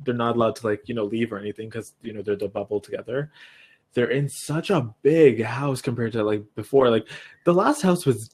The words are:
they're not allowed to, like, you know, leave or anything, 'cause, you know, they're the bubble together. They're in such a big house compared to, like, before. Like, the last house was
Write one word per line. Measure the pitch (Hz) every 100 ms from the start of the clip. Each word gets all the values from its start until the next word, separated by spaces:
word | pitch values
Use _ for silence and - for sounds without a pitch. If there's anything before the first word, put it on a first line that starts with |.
they're | - 120
not | 117 117
allowed | 113 -
to, | 110
like, | 104 -
you | 117
know, | 104
leave | 113 113
or | 101
anything, | 104 101 110
'cause, | 113 - _
you | 117
know, | 107
they're | 101 101
the | 104
bubble | 104 101 104
together. | - 107 110 131 151 - - - _ _ _
They're | 123 120
in | 135 143
such | - - 156 160
a | 165 117 -
big | 139 165 147 110
house | 110 123 143 127
compared | - 120 113
to, | 110
like, | 107 107 104 -
before. | 104 135 127
Like, | 113 - - - - 175
the |
last | 175 233 302
house | 190 180 139
was | 113 110